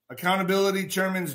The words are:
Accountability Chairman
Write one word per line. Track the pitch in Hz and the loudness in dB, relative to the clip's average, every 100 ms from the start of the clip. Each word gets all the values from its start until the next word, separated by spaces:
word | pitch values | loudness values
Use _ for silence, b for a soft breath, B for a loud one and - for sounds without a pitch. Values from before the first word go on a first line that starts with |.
| - | -20
Accountability | 127 180 190 185 196 196 190 180 | -4 0 2 2 2 2 0 -2
Chairman | 190 190 185 165 | -2 0 -2 -4